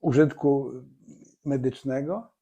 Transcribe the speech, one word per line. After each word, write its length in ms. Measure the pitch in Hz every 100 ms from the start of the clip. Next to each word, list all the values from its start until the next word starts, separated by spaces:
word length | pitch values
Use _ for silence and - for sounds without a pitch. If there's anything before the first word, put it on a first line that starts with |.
użytku 720 | 170 131 151 - 143 139 131 127 127 _ - - - _
medycznego 880 | 151 139 127 123 135 131 143 196 233 _